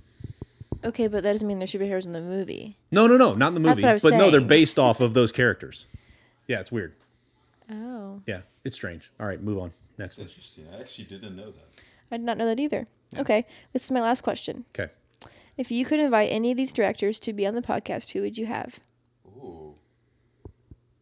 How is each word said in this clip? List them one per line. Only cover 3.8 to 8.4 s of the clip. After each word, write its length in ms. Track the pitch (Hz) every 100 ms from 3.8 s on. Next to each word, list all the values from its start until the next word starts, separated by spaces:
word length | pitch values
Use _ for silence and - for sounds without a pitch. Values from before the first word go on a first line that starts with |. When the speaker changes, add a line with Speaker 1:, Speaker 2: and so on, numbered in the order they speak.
Speaker 1:
That's 20 |
what 60 | 254
I 40 |
was 100 | 208
Speaker 2:
But 80 | 240
no, 180 | 226 196
they're 80 | 147
Speaker 1:
saying. 80 | 120
Speaker 2:
based 320 | 156 151 -
off 220 | 127 113
of 120 | 120
those 200 | 120 113
characters. 520 | - 123 - 65 - - - _ _ _ _ -
Yeah, 140 | 110
it's 100 | -
weird. 220 | 117 85 _ _ _ _ _ _ _ -
Speaker 1:
Oh. 520 | 214 240 240 196 196 190
Speaker 2:
Yeah, 160 | 92